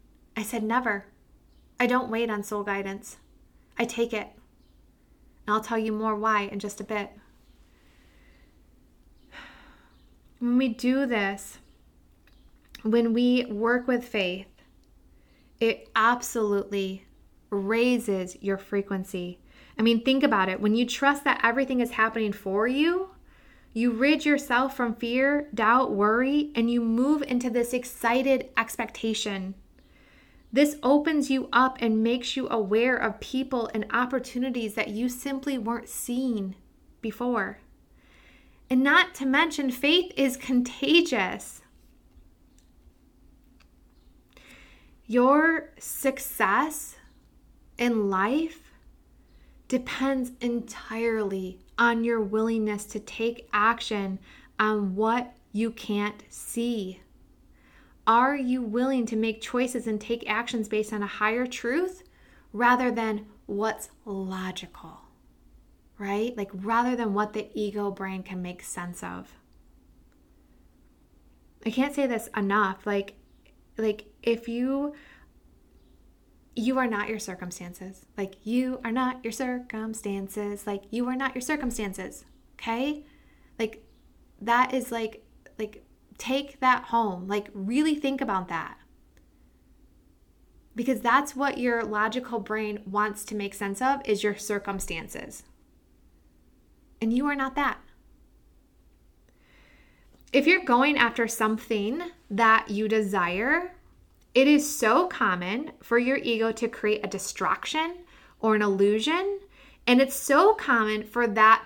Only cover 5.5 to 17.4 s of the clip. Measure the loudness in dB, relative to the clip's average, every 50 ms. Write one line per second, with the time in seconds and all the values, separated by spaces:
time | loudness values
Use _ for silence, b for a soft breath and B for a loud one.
5.5 | 0 0 0 -2 -2 -2 -2 -2 -2 -2 -2 -2 -2 0 0 0 0 0 0 -4
6.5 | -6 -8 -8 -8 -10 -10 -8 -6 -6 -6 -6 -8 -12 -20 -20 _ _ _ _ _
7.5 | _ _ -20 b b b b b b b b b b b b b b b b b
8.5 | b b b b _ _ _ _ _ _ _ -20 -20 -20 -20 -20 B B B B
9.5 | B B B B B B B B B B B B B _ _ _ _ -4 0 2
10.5 | 4 4 4 2 0 0 2 2 2 4 2 2 2 2 0 0 -2 -4 -10 -16
11.5 | -20 -20 -20 -20 _ _ _ _ _ _ _ _ _ _ _ _ _ _ -20 -20
12.5 | _ -20 _ _ -14 -6 -2 2 4 4 4 4 4 4 4 4 4 2 2 -2
13.5 | -4 -2 0 2 2 2 2 0 -2 -2 -2 -2 -2 -2 -2 -2 -4 -6 -10 -14
14.5 | -20 _ _ _ _ _ _ _ _ _ _ -20 b b b b b b b b
15.5 | b b 0 0 0 -2 -6 -4 0 2 4 4 4 2 -2 -4 -2 -2 0 2
16.5 | 0 0 -2 -2 -2 -2 -2 -2 -6 -8 -12 -18 -20 -20 -20 _ _ _